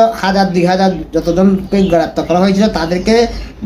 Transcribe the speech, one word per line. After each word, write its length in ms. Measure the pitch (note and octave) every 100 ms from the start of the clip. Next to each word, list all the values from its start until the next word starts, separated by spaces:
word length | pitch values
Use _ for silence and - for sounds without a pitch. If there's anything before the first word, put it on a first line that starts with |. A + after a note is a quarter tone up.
| A3+ -
হাজার 320 | F#3+ G3 F#3+
দুই 120 | F3 F3
হাজার 260 | F#3 F#3+ E3 D#3
যতজনকে 640 | E3 E3 E3+ G3 F#3+ - G3+
গ্রেপ্তার 440 | F3+ E3+ D#3 - D3+
করা 140 | F3
হয়েছিল 280 | G3 F#3+ G#3+
তাদেরকে 600 | F3 D#3+ F3+ G3 A3+ A#3 - - -